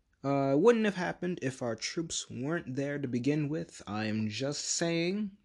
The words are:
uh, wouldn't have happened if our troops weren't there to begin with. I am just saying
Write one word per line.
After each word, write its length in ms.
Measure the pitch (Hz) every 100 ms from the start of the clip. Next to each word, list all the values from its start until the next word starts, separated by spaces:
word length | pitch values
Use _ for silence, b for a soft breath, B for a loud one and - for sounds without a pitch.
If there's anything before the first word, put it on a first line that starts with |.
| _ _
uh, 320 | 139 139 139 139
wouldn't 280 | 208 233
have 120 | 214 196
happened 420 | 170 - 180 180
if 220 | 131 127
our 120 | 120
troops 540 | 113 - - 165 - -
weren't 460 | 113 135 170 135 131
there 220 | 139 143
to 100 | 135
begin 400 | 120 123 151 143
with. 320 | 156 165 - -
I 180 | 107
am 240 | 110 107 110
just 360 | 104 135 147
saying 680 | - - 170 170 170 202 208 -